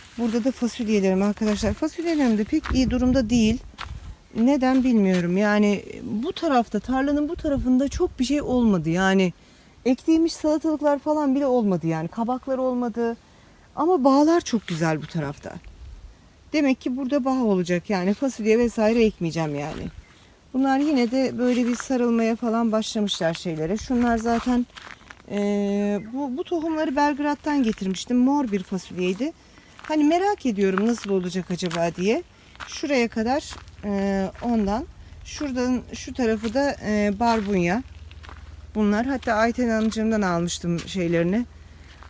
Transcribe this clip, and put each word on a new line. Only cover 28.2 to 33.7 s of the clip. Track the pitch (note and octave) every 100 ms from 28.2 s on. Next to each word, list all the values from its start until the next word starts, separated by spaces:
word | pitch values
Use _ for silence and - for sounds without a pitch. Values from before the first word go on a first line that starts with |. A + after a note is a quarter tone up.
| B3+ C#4+ C4
bir | G3
fasulyeydi. | F#3 F#3 - F3+ F3+ G3 D4 - - - - -
Hani | - D#4
merak | D4 E4+ G4+ G4+ B3+
ediyorum | G3 G3 F#3+ A3
nasıl | A#3 G3
olacak | F#3+ F3+ F#3 F3
acaba | F3 F3+ E3 E3+ E3
diye. | F#3+ C#4+ - - - - -
Şuraya | - D4 C4+ A#3
kadar, | A#3 A3 C#4+ - - -